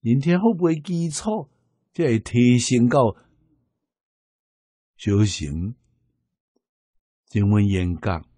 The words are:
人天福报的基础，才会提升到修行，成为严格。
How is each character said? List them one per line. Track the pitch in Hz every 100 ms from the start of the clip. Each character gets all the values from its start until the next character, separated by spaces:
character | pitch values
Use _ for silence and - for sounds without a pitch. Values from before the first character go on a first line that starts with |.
人 | 117 131
天 | 143 180
福 | 220
报 | 185 175
的 | 160
基 | 151 170 170
础， | 147 - 214 143 _ _ _ _
才 | -
会 | 156 113
提 | - 120 123 123
升 | - 123 120
到 | 139 117 - _ _ _ _ _ _ _ _ _ _ _ _ _ _ _ _ _ _
修 | - 101
行， | 107 - 73 76 95 120 _ _ _ _ _ _ _ _ _ _ _ _ _ _ _
成 | 104 101
为 | 104
严 | 101 95 90
格。 | 87 107 85 -